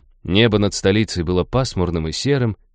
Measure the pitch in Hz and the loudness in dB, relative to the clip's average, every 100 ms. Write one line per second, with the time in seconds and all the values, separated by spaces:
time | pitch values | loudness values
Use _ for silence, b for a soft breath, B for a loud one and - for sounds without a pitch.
0 | _ _ - 92 117 104 101 - 98 101 | _ _ -2 2 4 4 0 0 0 2
1 | 110 - 85 90 85 123 131 - 87 85 | 0 -2 -2 -2 0 -2 -2 -2 -2 -2
2 | 80 78 131 143 120 98 _ | -4 -4 -2 0 0 -4 _